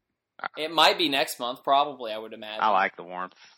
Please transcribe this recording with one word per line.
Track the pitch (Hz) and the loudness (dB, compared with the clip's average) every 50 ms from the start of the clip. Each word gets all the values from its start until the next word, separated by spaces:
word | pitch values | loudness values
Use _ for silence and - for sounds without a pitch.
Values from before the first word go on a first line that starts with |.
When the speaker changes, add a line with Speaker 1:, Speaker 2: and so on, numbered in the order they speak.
| _ _ _ _ _ _ _ - - - _ | _ _ _ _ _ _ _ -10 -10 -10 _
Speaker 1:
It | - 151 160 170 | -6 -8 -4 2
might | 151 156 185 202 | 4 4 4 6
be | 180 175 143 | 4 0 0
next | 139 135 156 - - - | 2 0 -2 -2 -4 -8
month, | 127 120 131 - - | -6 -8 -8 -6 0
probably, | 147 139 139 147 151 135 127 123 110 | 2 4 4 4 2 -2 -10 -8 -8
I | 107 110 | -8 -8
would | 110 110 113 | -10 -12 -14
imagine. | 110 107 107 107 107 - | -14 -12 -10 -6 0 2
Speaker 2:
I | 110 | 2
like | 101 92 98 95 - | 4 4 2 2 -2
the | - 87 | -6 -14
warmth. | 87 90 90 90 90 _ _ - - _ | -12 -10 -10 -10 -10 _ _ -20 -20 _